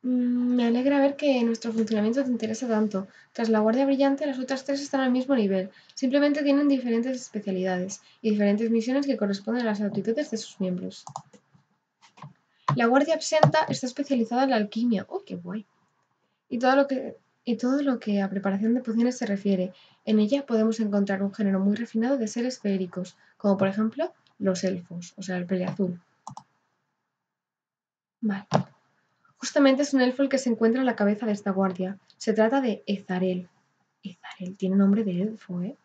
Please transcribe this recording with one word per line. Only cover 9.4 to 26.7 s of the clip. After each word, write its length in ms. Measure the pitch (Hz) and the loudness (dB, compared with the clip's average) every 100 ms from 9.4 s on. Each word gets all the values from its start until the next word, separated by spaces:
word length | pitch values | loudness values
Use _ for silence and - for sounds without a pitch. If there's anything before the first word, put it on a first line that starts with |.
| - 240 | -4 -2
a 80 | 233 | -2
las 100 | 208 | -2
aptitudes 500 | 208 - 208 226 294 | -2 -2 -2 -2 -4
de 60 | 214 | -6
sus 240 | - - | -10 -6
miembros. 460 | 185 180 185 - - - _ - _ _ _ _ _ _ _ - - _ _ _ - 247 | -4 -4 -8 -12 -16 -18 _ -20 _ _ _ _ _ _ _ -20 -20 _ _ _ -2 2
La 100 | 233 | 4
Guardia 280 | 262 294 | 4 4
Absenta 500 | 311 - 311 294 311 - | 0 0 6 6 6 0
está 180 | - 254 | -4 -6
especializada 580 | - 277 262 220 240 | -6 -2 -2 0 0
en 60 | 269 | 2
la 60 | 233 | 2
alquimia. 500 | 208 220 240 196 - | 0 -2 0 0 -4
¡Oh, 140 | 381 | -12
qué 120 | - 180 | -10 -12
guay! 280 | 175 208 - _ _ _ _ _ _ _ _ | -10 -12 -12 _ _ _ _ _ _ _ _
Y 80 | 240 | 0
todo 180 | 254 269 | 2 4
lo 100 | 277 | 2
que, 300 | 254 226 - _ _ - | -2 -6 -14 _ _ -6
y 100 | 226 | -2
todo 240 | 247 277 | 0 0
lo 180 | 277 240 | 0 -2
que 220 | - 202 | 0 0
a 80 | 196 | 0
preparación 460 | 196 196 196 220 | -2 -2 0 0
de 80 | 247 | 0
pociones 340 | 247 226 247 247 | 0 0 0 0
se 80 | |
refiere. 480 | 220 196 202 190 180 - _ _ | -4 -2 0 0 0 -6 _ _
En 140 | - 214 | 0 2
ella 260 | 214 277 | 4 0
podemos 360 | 277 220 220 226 | 0 2 2 0
encontrar 420 | 214 202 202 190 | 0 0 0 0
un 100 | 196 | -2
género 280 | 196 202 190 | 0 0 2
muy 160 | 196 214 | 2 0
refinado 420 | 233 220 233 277 | -2 -2 0 0
de 100 | 214 | -2
seres 320 | 233 247 247 | -2 -4 -4
feéricos, 560 | 202 190 180 185 185 _ _ _ | -2 -2 -4 -8 -10 _ _ _
como 180 | 208 196 | 0 2
por 120 | 196 | 2
ejemplo 440 | 196 220 269 339 _ _ _ | 2 -2 -2 -6 _ _ _
los 260 | 196 185 | -2 0
elfos, 500 | 185 185 - 170 175 - | -2 -4 -8 -14 -14 -14
o 60 | |
sea, 160 | 185 180 | -8 -6
el 80 | 180 | -4
peleazul. 520 | 185 185 185 185 175 _ _ - - _ _ _ | -2 -2 -2 -4 -4 _ _ -18 -18 _ _ _